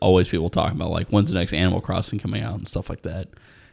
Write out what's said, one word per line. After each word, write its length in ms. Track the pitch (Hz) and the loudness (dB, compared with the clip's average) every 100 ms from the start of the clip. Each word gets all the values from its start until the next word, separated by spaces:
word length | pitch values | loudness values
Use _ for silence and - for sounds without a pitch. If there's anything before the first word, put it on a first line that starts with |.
always 280 | 95 92 87 | 6 6 6
people 200 | 87 85 | 0 0
talking 260 | - 78 - | 0 0 -2
about, 140 | 82 | -2
like, 180 | 82 - | -4 2
"When's 220 | 104 101 | 2 4
the 80 | 92 | 0
next 140 | 85 | -2
Animal 280 | 78 90 90 | 2 2 0
Crossing 380 | - 92 - 101 | -2 -4 -4 -6
coming 240 | - 107 | -6 -6
out?" 120 | 110 107 | -6 -8
and 100 | - | -6
stuff 220 | 85 - | -8 -8
like 120 | - | -10
that. 260 | - 87 - - - - - | -8 -8 -10 -16 -20 -20 -20